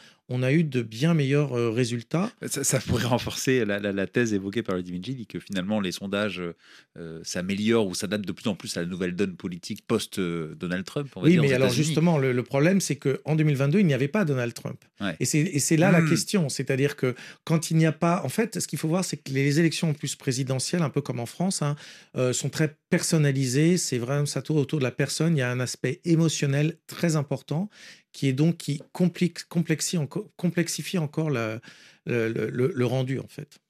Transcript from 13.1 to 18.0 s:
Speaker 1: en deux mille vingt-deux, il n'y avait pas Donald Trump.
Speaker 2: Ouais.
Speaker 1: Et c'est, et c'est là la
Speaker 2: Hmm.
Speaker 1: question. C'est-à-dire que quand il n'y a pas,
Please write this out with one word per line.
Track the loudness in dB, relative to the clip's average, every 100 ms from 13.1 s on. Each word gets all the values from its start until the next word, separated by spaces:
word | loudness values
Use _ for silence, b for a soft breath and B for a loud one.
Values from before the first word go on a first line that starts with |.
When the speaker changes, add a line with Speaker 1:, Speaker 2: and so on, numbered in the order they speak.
| -2 0
Speaker 1:
en | 2
deux |
mille | 2 2
vingt-deux, | 2 4
il | 4
n'y |
avait | 4 2
pas | 0 0
Donald | 0 -2
Trump. | -6 -10 -12 _ -8
Speaker 2:
Ouais. | -6 -2
Speaker 1:
Et | 0
c'est, | 2
et | 2 0
c'est | 2 4
là | 6
la | 6
Speaker 2:
Hmm. | 4
Speaker 1:
question. | 2 0 0 0
C'est-à-dire | -2 -2 0 0 0
que | -4 -4 B B
quand | 0 0 2
il | 4
n'y | 4
a |
pas, | 2